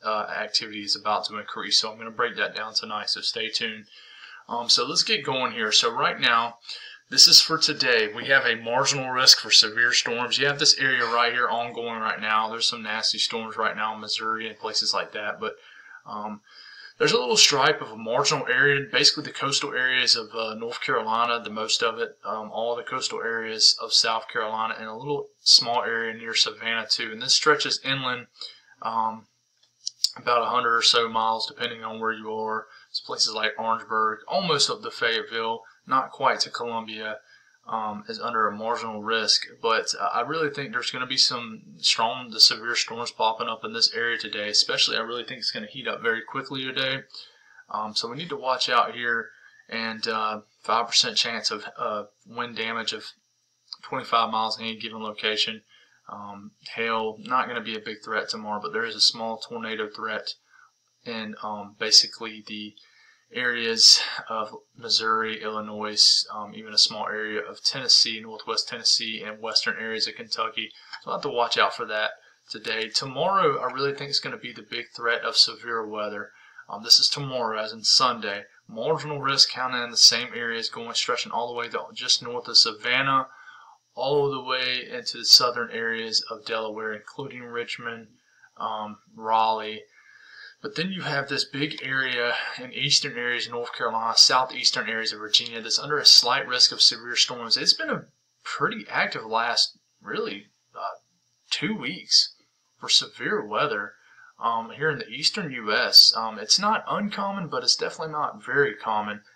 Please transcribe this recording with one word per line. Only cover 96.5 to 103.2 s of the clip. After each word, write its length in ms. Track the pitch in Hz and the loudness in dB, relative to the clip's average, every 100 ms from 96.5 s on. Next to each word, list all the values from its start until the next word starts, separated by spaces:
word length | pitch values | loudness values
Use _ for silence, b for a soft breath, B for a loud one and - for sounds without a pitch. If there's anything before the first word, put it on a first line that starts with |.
| 123 - | 4 4
of 100 | 120 | 6
severe 360 | - 117 120 120 | 4 4 -2 0
storms. 400 | - 123 117 127 | 0 0 -2 2
It's 180 | 170 | 2
been 160 | - 320 | 2 0
a 140 | 185 - _ _ _ | -6 -8 _ _ _
pretty 420 | - - - 226 - | -8 -2 -2 -2 -4
active 380 | - - 131 110 | -2 -2 -4 -2
last, 500 | 110 117 113 - - _ _ | 0 2 2 0 -2 _ _
really, 460 | 101 101 - 101 - _ _ | -10 -6 -6 -8 -14 _ _
uh, 260 | - - - _ _ _ _ - | -10 -10 -10 _ _ _ _ -8
two 260 | - 156 208 | -4 -4 -4
weeks 600 | 120 92 107 - - - _ _ _ _ | -6 -8 2 2 2 -4 _ _ _ _
for 100 | 120 | 2
severe 560 | - - - | 2 2 -4